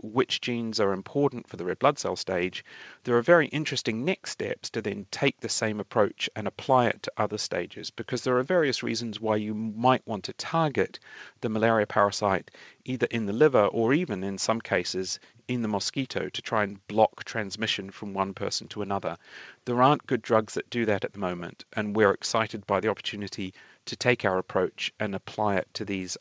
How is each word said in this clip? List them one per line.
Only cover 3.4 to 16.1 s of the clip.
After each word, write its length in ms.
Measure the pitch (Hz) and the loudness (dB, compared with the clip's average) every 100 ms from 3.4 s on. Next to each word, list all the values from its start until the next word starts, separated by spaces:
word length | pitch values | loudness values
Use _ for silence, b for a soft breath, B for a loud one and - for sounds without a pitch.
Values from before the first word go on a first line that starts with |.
| 143 | 4
interesting 580 | 147 151 135 127 110 151 | -2 -4 -4 -4 -2 -2
next 260 | 190 - | -4 -6
steps 380 | - 101 - - | -6 -6 -6 -6
to 100 | 117 | -6
then 240 | 107 101 98 | -4 -6 -8
take 300 | - 143 - | -2 -2 -2
the 80 | 113 | -6
same 300 | - 110 104 | -2 -2 -2
approach 500 | 98 117 101 - - | -2 4 2 2 -8
and 140 | 110 104 | -4 -6
apply 400 | - - 131 117 | -4 2 4 4
it 160 | - | 0
to 80 | - - | -6 -2
other 200 | 107 107 | -2 -2
stages, 540 | - 90 87 - - | -4 -4 -4 -8 -12
because 320 | - 110 123 | -10 -6 -4
there 140 | 131 123 | 0 0
are 60 | |
various 380 | 139 180 147 - | 2 2 2 0
reasons 380 | 117 113 117 107 | -2 -4 -4 -4
why 160 | 110 107 | 0 0
you 180 | 107 | 0
might 540 | 107 110 107 127 123 - | -4 -4 2 4 4 2
want 160 | 104 | -8
to 100 | - | -8
target 680 | - - 165 156 117 92 - B B B B | -10 -2 0 2 2 0 -2 B B B B
the 80 | 117 | -4
malaria 360 | 110 113 113 104 | 2 4 4 4
parasite 640 | 110 101 - 104 92 - - b b - | 4 4 4 2 0 -2 -20 b b -6
either 220 | 127 123 | -2 0
in 140 | 117 101 | 0 0
the 80 | |
liver 320 | 110 151 123 101 | 4 6 6 4
or 280 | 117 113 | 4 2
even 300 | 151 170 95 | 2 0 -4
in 140 | 98 98 | -4 -4
some 240 | - 113 | -2 -2
cases 580 | - 113 110 92 92 - b b - | 0 -2 0 -4 -6 -8 b b -6
in 140 | 123 | -4
the 60 | 110 | -2
mosquito 640 | 104 - 139 131 | -2 -4 -6 -4